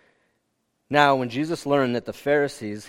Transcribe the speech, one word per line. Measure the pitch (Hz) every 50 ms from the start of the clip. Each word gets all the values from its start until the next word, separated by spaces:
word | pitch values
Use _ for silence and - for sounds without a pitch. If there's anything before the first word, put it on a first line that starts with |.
| _ _ _ _ _ _ _ _ _ _ _ _ _ _ _ _ _ -
Now, | 135 147 147 143 139
when | 131 127 117
Jesus | 113 135 156 160 165 - -
learned | 143 143 143 131 123 120
that | 117 -
the | 110 -
Pharisees | - - 143 147 147 156 131 - - 113 104 104 107 -